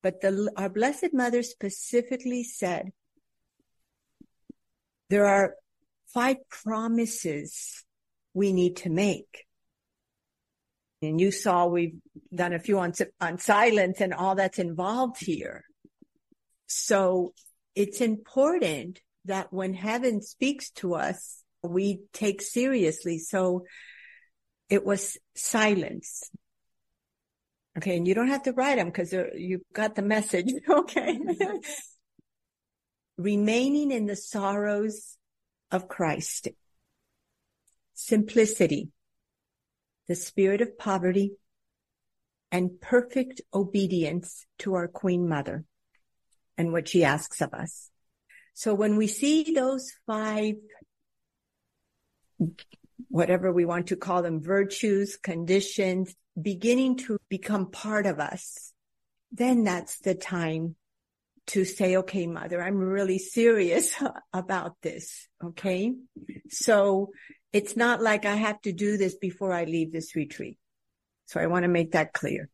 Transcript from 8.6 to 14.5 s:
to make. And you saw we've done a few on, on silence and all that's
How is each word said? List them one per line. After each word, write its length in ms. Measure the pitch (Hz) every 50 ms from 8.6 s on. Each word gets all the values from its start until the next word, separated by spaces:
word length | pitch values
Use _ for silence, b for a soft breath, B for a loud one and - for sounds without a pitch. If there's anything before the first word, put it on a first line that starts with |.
| 180 175 180 -
to 120 | - 180
make. 560 | 160 170 202 208 180 - - _ - - - _ _ _ _ _ _ _ _ _ _ _ _ _ _ _ _ _ _ _ _ _ _ _ _ _ _ _ _ _ _ _
And 200 | - 156 156 160
you 100 | 180 202
saw 360 | 190 - - 220 180 175 175
we've 300 | 175 175 175 170 165 165 - _ _ _ 151 _ _ -
done 180 | 175 175 175 175
a 60 | 165
few 200 | 175 - 202 196
on, 140 | 180 175 170 - - - _ _
on 180 | 185 165 170 180
silence 640 | - - 208 202 220 240 220 208 190 180 185 -
and 120 | 208 185 170
all 220 | 160 180 190 190
that's 240 | 190 190 190